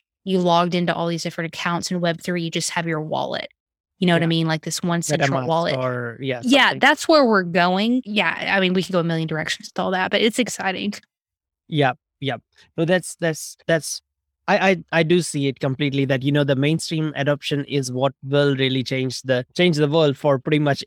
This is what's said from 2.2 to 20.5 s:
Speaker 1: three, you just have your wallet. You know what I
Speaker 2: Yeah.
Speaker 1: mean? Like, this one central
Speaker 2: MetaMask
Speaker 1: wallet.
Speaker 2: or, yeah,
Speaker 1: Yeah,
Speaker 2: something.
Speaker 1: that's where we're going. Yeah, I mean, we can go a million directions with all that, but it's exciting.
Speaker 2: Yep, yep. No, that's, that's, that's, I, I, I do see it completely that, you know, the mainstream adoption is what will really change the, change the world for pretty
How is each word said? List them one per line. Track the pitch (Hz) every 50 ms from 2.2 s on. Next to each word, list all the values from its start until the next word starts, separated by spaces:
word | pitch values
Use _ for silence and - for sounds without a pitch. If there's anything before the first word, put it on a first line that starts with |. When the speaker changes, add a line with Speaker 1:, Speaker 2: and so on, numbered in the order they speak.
Speaker 1:
three, | - 185 175 175
you | 165 165
just | - 170 - -
have | - 175 170
your | 165 160 151
wallet. | 156 160 139 131 135 127 - - - - _ _ _ _ _ _ _ _ _ -
You | 185
know | 175 170
what | 165
I | 165
Speaker 2:
Yeah. | 165
Speaker 1:
mean? | 165 165 160
Like, | 160 160 156
this | - 165 - -
one | - 175 170 170
central | 165 - 147 151 147 135 139 131
Speaker 2:
MetaMask | 127
Speaker 1:
wallet. | 165 160 165 170 165 143
Speaker 2:
or, | 131 127 127 123 123 120 117 113 -
yeah, | 139 131 123 120
Speaker 1:
Yeah, | 254 240 277 269 233 190
Speaker 2:
something. | 143 104
Speaker 1:
that's | 254 277 302 - -
where | - 320 302
we're | 269 226 214 190
going. | 180 175 165 180 175 180 185 196 214 233 247 254 -
Yeah, | 202 208 208 175 160 - - - - 190
I | 196
mean, | 190 180
we | 185 190
can | 165 - 185
go | 175
a | 160
million | 165 165 160 160 156
directions | 160 156 165 - - - - - -
with | 185
all | 185 185
that, | 185 185 185 -
but | 208 202
it's | 214 233 - -
exciting. | 226 - - - 190 190 185 202 202 208 - - - _ _ _ _ _ _ _ _ _ _ _ _ -
Speaker 2:
Yep, | 160 143 139 127 - - _ _ _ -
yep. | 139 131 117 110 - _ _ _ _ _ _ 160
No, | 165
that's, | 156 185 175 - - -
that's, | - 170 160 156 - - - - _ _
that's, | - 165 156 - - - - _ _ _ _ _ _ _ _ _ 170
I, | 196 180 185 196
I, | 190 156 - -
I | 156 165 165
do | 156 175 180
see | 156 - - 143 139
it | 139 127 -
completely | 147 135 131 123 147 139 139 139 139
that, | 131 135 127 131
you | 143
know, | 143 147
the | 143 143 135
mainstream | 131 143 151 160 156 - - 170 156 156 156 135
adoption | 135 139 147 147 139 - - 151 143 135
is | - 139 143 127 127
what | 123 127 135 135 - _ 143
will | 131 143 143 143 143 139
really | 131 135 131 131 131
change | 117 - 139 131 131 127 - -
the, | - 131 127 123 127 _ -
change | - 180 180 151
the | 147 151
world | 143 151 165 156 143 135
for | - - 147 139 123
pretty | - 160